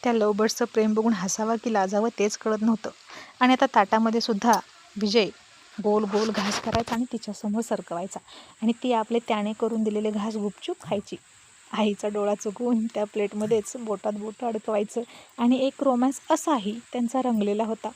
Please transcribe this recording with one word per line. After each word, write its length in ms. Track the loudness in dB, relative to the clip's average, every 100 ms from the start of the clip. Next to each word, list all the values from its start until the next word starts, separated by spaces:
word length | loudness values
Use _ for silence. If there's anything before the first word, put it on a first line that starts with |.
त्या 100 | 2
लव्हबर्ड्सचं 520 | 2 2 2 0 0 -2
प्रेम 200 | 2 2
बघून 200 | 2 2 0
हसावं 400 | -2 -2 -2 -2
की 100 | 0
लाजावं 360 | 0 2 2 0 0
तेच 180 | -2 0
कळत 240 | -2 0
नव्हतं. 280 | 2 2 -2 -12 -20 -20 -20 2
आणि 140 | 4
आता 120 | 6 6 4
ताटामध्ये 460 | 4 4 4 2
सुद्धा 380 | 0 2 4 2 0 -20 -14 -4
विजय 340 | 2 4 2 -2 -20 -20 -16
गोल 300 | -4 0 2 2
गोल 240 | 0 0
घास 280 | 0 -2 -2
करायचा 340 | -2 -2 0 -2
आणि 100 | -2
तिच्यासमोर 500 | -6 -8 -8 -4 -2
सरकवायचा 560 | -2 -4 -4 -8 -8 -10 -16 -20 -20 -4
आणि 100 | -2 0
ती 80 | 0
आपले 260 | 0 2 -2 0
त्याने 260 | -2 -2 -2
करून 240 | -2 0
दिलेले 280 | 0 0 -2
घास 240 | -2 -4 -4
गुपचूप 460 | -6 -6 -10 -10
खायची. 340 | -4 -6 -6 -16 _ -20 -20 -20 -10
आईचा 360 | -2 0 0 -4
डोळा 240 | -2 -2 -2
चुकवून 500 | -4 -4 0 0 0
त्या 100 | -4 -4
प्लेटमध्येच 580 | -2 -2 -2 0 0 0 -10
बोटात 340 | -6 -4 -4 -4
बोटं 320 | -10 -6 -6
अडकवायचं 540 | -4 -2 -2 -2 -6 -8 -16 -20 0
आणि 200 | 2 4
एक 240 | 2 0
रोमॅन्स 360 | 0 2 0 -2 -2
असाही 460 | 0 2 0 -2 -8 -8
त्यांचा 280 | -4 -2 0
रंगलेला 420 | 0 0 0 0 -2
होता. 240 | -4 -8